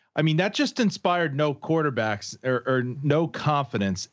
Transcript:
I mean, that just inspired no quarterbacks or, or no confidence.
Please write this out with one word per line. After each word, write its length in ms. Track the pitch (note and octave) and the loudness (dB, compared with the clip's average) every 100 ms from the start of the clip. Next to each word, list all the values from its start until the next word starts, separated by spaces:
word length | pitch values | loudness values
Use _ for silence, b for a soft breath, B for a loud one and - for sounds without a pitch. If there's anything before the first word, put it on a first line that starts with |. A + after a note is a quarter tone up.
| b | b
I 80 | - | 0
mean, 160 | D#3 D#3 | 2 2
that 160 | G3 | 2
just 260 | G#3 C#4 - | 0 -2 2
inspired 560 | A3 - F3+ F3 E3 C#3 | 0 0 0 2 0 0
no 160 | D3+ | 0
quarterbacks 840 | C#3 - D#3+ D3+ A#2+ A2 G#2 - - | -2 -2 0 0 0 -2 -2 -8 -8
or, 200 | C3 B2+ C3 | -2 -2 0
or 160 | C3 B2 B2 | 0 0 -2
no 260 | C#3+ D3 E3+ | 0 2 0
confidence. 800 | - D3+ D3 C3+ A2+ G2 F#2+ - | -2 0 0 -2 -2 -2 -2 -4